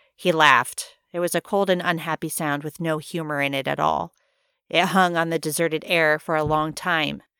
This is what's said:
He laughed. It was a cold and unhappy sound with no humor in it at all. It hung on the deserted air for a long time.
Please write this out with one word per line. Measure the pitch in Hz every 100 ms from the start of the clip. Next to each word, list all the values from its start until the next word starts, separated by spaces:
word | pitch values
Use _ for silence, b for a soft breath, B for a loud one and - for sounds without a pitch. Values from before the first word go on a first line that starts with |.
| b
He | b 180
laughed. | 160 151 127 127 - - _ _
It | 175
was | 175
a | 170
cold | - 202 190
and | 180
unhappy | 180 165 160 156 160
sound | - 156 143
with | 151 -
no | 165 156
humor | - 170 156 143
in | 139
it | 139 139
at | 147
all. | 151 151 170 _ _ _ _ _ -
It | 160 185
hung | 180 180 170
on | 165
the | 165
deserted | 156 147 165 156 -
air | 170 156 151
for | - 160
a |
long | 151 151 156
time. | 147 185 165 147 143 -